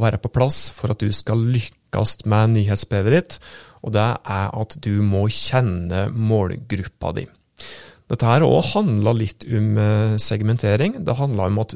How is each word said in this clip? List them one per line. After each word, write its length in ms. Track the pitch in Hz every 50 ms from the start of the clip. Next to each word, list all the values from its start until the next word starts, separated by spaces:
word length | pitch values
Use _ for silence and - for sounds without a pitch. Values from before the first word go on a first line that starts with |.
være 180 | 113 110 117 -
på 120 | - 117 -
plass 320 | 123 127 139 143 - - - -
for 180 | - - 107 107
at 80 | -
du 80 | 107 104 101
skal 320 | - - - 110 117 113 120 123
lykkes 640 | 120 110 - - _ _ - - - 107 - - - - 107
med 280 | 104 107 110 110 113 107
nyhetsbrevet 580 | 104 101 101 101 - - 104 101 95 110 139
ditt, 240 | 175 180 - - - - - - - - - - - -
og 100 | - 107
det 140 | 104 107 117 120 - - - 98
er 160 | 95 98 -
at 260 | - 110 107 - - - -
du 160 | 107 101 101 104
må 200 | 101 98 98 101 110
kjenne 800 | - - - - 127 127 127 107 90 87 87 85 85 95 98 107
målgruppa 1040 | - 117 113 110 113 107 95 90 92 - - - 101 98 95 - _ - - - 85 98
di. 80 | - - _ _ _ _ _ - - - - - - - - _ _
Dette 220 | - 120 - 120 117
her 140 | 120 147 160
også 380 | 135 127 156 - - - 202 214
handler 340 | 170 110 104 101 110 120 117
litt 260 | 113 107 - _ - -
om, 280 | - 107 107 107 107 107
eh, 360 | 104 104 107 107 110 110 107 107
segmentering. 800 | - - 113 104 107 110 113 120 - 104 104 110 143 202 262 254 165
Det 120 | - 120 127
handler 320 | 135 139 117 98 95 95
om 80 | 101 107 110
at 100 | - -